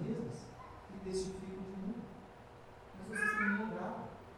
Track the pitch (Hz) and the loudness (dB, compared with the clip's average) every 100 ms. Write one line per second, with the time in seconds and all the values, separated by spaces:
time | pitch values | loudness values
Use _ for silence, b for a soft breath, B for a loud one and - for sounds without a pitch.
0 | 202 233 - - - - - - - 196 | 2 2 2 -2 -6 -10 -10 -10 -8 -4
1 | 185 190 185 190 190 185 190 196 196 240 | 2 2 2 0 -2 -4 -4 -2 -2 -2
2 | - - - - - - - - - 190 | -4 -8 -12 -14 -14 -14 -14 -14 -12 -10
3 | - - 415 - 208 208 220 - 180 - | -2 2 4 6 6 6 4 2 0 -2
4 | - - - | -4 -8 -12